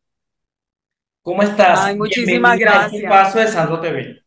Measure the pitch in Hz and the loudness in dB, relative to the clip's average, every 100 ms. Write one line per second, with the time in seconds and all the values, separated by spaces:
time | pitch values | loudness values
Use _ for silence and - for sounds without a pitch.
0 | _ _ _ _ _ _ _ _ _ _ | _ _ _ _ _ _ _ _ _ _
1 | _ _ - 185 208 - - 185 196 202 | _ _ -8 -2 -2 2 2 4 0 -4
2 | 214 196 233 240 240 233 214 202 208 208 | -4 -4 -2 0 2 2 2 2 0 -6
3 | 208 196 196 226 220 175 151 165 165 135 | 0 2 2 0 -2 -2 -4 -4 -6 -8
4 | - - | -10 -18